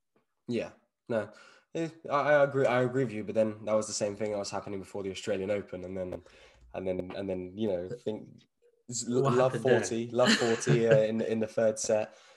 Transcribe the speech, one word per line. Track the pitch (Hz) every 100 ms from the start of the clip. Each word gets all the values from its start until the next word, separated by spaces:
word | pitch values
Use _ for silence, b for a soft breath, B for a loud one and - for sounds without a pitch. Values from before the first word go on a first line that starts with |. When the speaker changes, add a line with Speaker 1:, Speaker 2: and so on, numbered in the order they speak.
| _ _ _ _ -
Speaker 1:
Yeah, | 117 85 - _ _ -
no, | 117 104 B B B B
eh, | 165 165 - -
I, | 143 135
I | 147
agree. | 139 131 117
I | 123
agree | 127 127 127
with |
you. | 107
But | 101 104
then | 110 104 104
that |
was | 107 107
the |
same | 101 104 101
thing | 107
that | 104
was | 98
happening | 101 101 101
before | 92 104
the | 98
Australian | 92 - 98 95
Open, | 104 95 92 90
and | 95
then, | 92 87 B B B B -
and | 95 92
then, | 92 90 95
and | 98
then, | 92 90 95
you | 110
know, | 90 90
I | -
think | - 107 - - _ _ _ _ -
z-, | 120 117 123
Speaker 2:
What | 135
Speaker 1:
love | 123 131
Speaker 2:
happened | 120
there? | 127 113
Speaker 1:
forty, | 107 113 117
love | 117 123
forty, | - 120 113 - 120 113
Speaker 2:
<laughs> |
Speaker 1:
uh, | 110
in, | 107 110
in | 110 113
the | 110
third | - 113 107
set. | - 107 110 B B